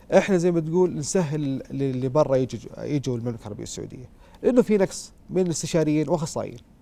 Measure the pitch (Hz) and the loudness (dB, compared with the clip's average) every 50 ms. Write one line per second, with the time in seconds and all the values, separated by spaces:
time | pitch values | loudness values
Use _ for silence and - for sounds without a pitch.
0 | - - - 190 185 - 196 175 170 180 175 170 156 160 160 185 180 175 - 156 | -2 2 4 4 4 4 2 2 2 2 2 0 0 0 2 2 2 2 0 -2
1 | 143 - - 190 175 139 156 151 147 139 135 123 - - 131 135 139 135 127 127 | -4 -2 0 0 0 0 -2 -2 -2 -2 -2 -4 -6 -6 -4 -2 -2 -2 -2 -2
2 | 127 131 123 151 151 127 135 131 131 117 - 107 - - - 110 113 117 147 143 | -2 2 2 2 4 4 4 2 2 0 -4 -8 -12 -12 -12 -10 -6 -4 -2 -2
3 | 123 135 123 117 113 123 113 110 - 107 104 107 113 - - - 104 - - 135 | -2 -2 -4 -2 -4 -6 -6 -8 -10 -12 -10 -10 -10 -10 -10 -10 -10 -10 -12 -14
4 | 123 - - - - - - - - - 247 254 214 - 214 196 190 180 - - | -16 -18 -20 -20 -20 -20 -10 -2 0 4 4 4 4 6 4 2 2 0 -2 -6
5 | - - - - - - 175 180 190 175 156 - - 151 - 165 156 151 151 156 | -16 -16 -20 -20 -10 -4 -2 0 0 0 -2 -4 -2 0 0 2 2 2 2 0
6 | 151 135 170 151 165 - - 117 104 95 - 123 - - - _ | 2 0 0 0 -2 -4 -6 -6 -6 -8 -10 -14 -18 -20 -20 _